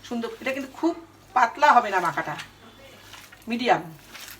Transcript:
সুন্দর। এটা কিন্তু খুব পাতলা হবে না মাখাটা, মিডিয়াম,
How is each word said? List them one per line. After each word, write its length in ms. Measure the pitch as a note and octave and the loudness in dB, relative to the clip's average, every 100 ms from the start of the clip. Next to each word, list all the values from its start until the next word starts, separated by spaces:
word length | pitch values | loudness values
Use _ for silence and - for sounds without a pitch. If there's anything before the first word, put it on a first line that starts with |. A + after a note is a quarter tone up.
| - | -8
সুন্দর। 200 | A#3 A#3 - | -6 -6 -8
এটা 120 | B3+ C4+ | -6 -6
কিন্তু 140 | C4+ - | -10 -2
খুব 160 | E4 E4 - _ _ | -2 -2 -14 _ _
পাতলা 340 | B3 A#3 - D4 B3 | 2 2 4 6 6
হবে 120 | G#3+ | 4
না 40 | F#3+ E3+ | -2 -2
মাখাটা, 280 | D3+ D#3+ D3 - - - - - - - - - - - | -4 -8 -10 -14 -20 -20 -20 -20 -20 -20 -20 -20 -20 -8
মিডিয়াম, 320 | A#3 A#3+ E3 E3 D#3+ - - - | -4 0 0 -2 -18 -20 -18 -18